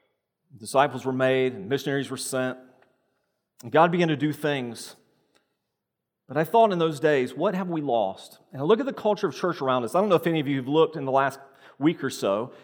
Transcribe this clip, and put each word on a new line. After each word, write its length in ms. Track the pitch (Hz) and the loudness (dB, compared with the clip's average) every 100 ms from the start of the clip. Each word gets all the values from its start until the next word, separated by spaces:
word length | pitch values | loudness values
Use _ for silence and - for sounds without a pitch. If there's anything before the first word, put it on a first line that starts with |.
| _ _ _ _ _ 110 | _ _ _ _ _ -18
Disciples 480 | 110 135 143 127 131 | 0 2 2 0 -4
were 60 | |
made 400 | 131 131 131 131 | 0 2 2 0
and 160 | 113 95 | -4 -4
missionaries 420 | 135 147 139 123 | -4 -2 -4 -6
were 60 | 131 | -8
sent. 420 | - 131 127 - - _ _ _ _ _ _ _ _ _ | -6 -4 -4 -6 -16 _ _ _ _ _ _ _ _ _
And 100 | 117 | 0
God 180 | 151 170 | 4 4
began 160 | 175 165 | 4 0
to 100 | 143 | 0
do 160 | 151 | -2
things. 640 | 139 151 139 120 110 - - _ _ _ _ _ _ _ _ _ _ _ _ _ | -2 -2 -2 -6 -10 -16 -20 _ _ _ _ _ _ _ _ _ _ _ _ _
But 80 | 139 | -4
I 80 | |
thought 260 | 160 233 220 | 2 4 4
in 80 | 175 | 4
those 220 | 165 143 | 0 2
days, 340 | 151 139 127 | 2 2 0
"What 220 | 135 196 185 | -2 -2 -2
have 120 | 180 | -4
we 120 | 160 | -4
lost?" 580 | 143 113 95 - - - _ | 0 0 0 -6 -18 -20 _
And 100 | 131 | -6
I 20 | |
look 140 | 151 226 | 0 2
at 80 | 269 | 0
the 60 | |
culture 340 | - 214 202 175 | -2 -2 0 -2
of 80 | |
church 260 | - 180 165 | -2 -4 -2
around 220 | 135 127 | 0 0
us. 140 | 113 175 | 0 0
I 40 | |
don't 80 | 208 | 2
know 60 | |
if 140 | 165 175 | 2 2
any 100 | 160 | -2
of 80 | 139 | -2
you 120 | 135 | -4
have 100 | 127 | 0
looked 260 | 156 156 | 2 2
in 100 | 156 135 | 2 0
the 40 | |
last 300 | 135 139 - - _ - - | 0 0 -4 -20 _ -20 0
week 280 | 151 165 | 0 0
or 60 | 131 | -6
so 420 | - 113 101 131 - | -2 0 0 -2 -12